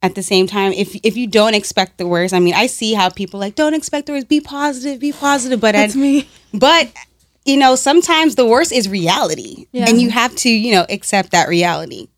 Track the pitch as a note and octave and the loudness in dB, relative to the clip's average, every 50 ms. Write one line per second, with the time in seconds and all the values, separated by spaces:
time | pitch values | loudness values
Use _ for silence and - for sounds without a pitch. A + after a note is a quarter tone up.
0 | - F#3 F3+ - F#3 - G#3 F#3 F#3 F#3 G3 G#3 G3 F#3+ F#3+ - G3+ G3 - G#3 | -2 -4 -4 -4 -6 -2 0 0 0 0 0 -2 -2 -2 -2 -2 -4 -6 -6 -4
1 | - A3 F#3+ A3+ B3 A3 F3+ A3 G#3 A3+ A3 G#3 G3+ - - - F#3+ F#3 _ _ | -2 -2 -2 -2 -6 0 2 2 2 4 2 -2 -4 -4 -4 -4 -4 -4 _ _
2 | F3+ F3 F3 E3+ F3 F#3 F#3+ F3+ F3+ F3 E3+ E3+ G#3+ B3+ - - A#3 G#3+ A3 G#3 | -6 -2 -2 0 0 0 2 2 2 2 2 2 0 -2 -2 -4 -4 -4 0 0
3 | F#3+ F#3 F#3 - G3+ F3+ - G3 G3+ G3+ G#3 - D4+ D4+ D#4 D#4+ D4+ - - D4 | 0 -2 -2 -4 -10 -10 -8 -8 -10 -8 -2 -2 -2 0 0 -4 -6 -6 -8 -8
4 | C#4+ - D4 C#4 C4 _ D4+ D4+ D4+ - C#4+ C#4+ C#4+ D4 C#4+ B3+ B3 C#4+ C#4 B3 | -6 -6 -8 -8 -2 _ -2 -2 -2 -4 -8 -4 -4 -4 -4 -4 -8 -8 -8 -6
5 | A#3+ D4 C#4+ - - C#4+ C#4+ C#4 A#3+ B3+ B3+ A3+ G#3 A3 G#3 G#3 G#3 G#3 G#3 C4+ | -6 -6 -6 -2 0 0 0 0 0 -2 -2 0 2 2 2 4 2 2 0 0
6 | C4+ C#4+ C#4 C#4+ C4 - _ - _ _ - G#3 F3+ C#4 D#4+ E4+ D4+ A3+ - - | 0 2 2 0 0 -4 _ -20 _ _ -4 2 4 4 4 4 2 0 -6 -20
7 | B2+ _ _ _ _ _ _ _ _ - C4+ C#4 C#4 C4 C4 B3+ - C#4 C#4+ F4 | -20 _ _ _ _ _ _ _ _ 0 2 4 4 4 4 2 2 4 4 4
8 | E4+ - E4+ D#4 D#4+ D#4+ A#3 - B3+ A3+ A3+ B3+ E4 E4 A3+ B3+ G#3+ G3 F#3+ G3+ | 4 4 2 2 2 0 2 2 2 4 4 2 2 2 0 -2 -2 -2 -4 -2
9 | E3+ D#3+ F#3 B3+ C#4 F3 D#3 D3+ - A2+ - - - _ _ B3 A#3+ A3+ A3+ A#3 | 0 0 0 0 0 -2 -4 -6 -8 -16 -16 -20 -20 _ _ -2 0 2 4 4
10 | A#3+ A#3+ A3 A#3+ A#3 B3 B3 - - B3 A3+ A3 G#3+ A#3+ A3 F#3 F3 - - - | 4 2 2 0 0 0 -2 -2 0 2 2 2 2 2 2 2 2 0 -4 -8
11 | - - - G3+ F#3 - - - C4+ - F3 E3+ F3 F3 E3 D3+ D#3+ D#3 C3 F#2+ | -6 -2 -2 -2 -2 0 0 0 0 2 0 0 0 0 -2 -4 -8 -10 -14 -16
12 | G2+ - _ | -18 -20 _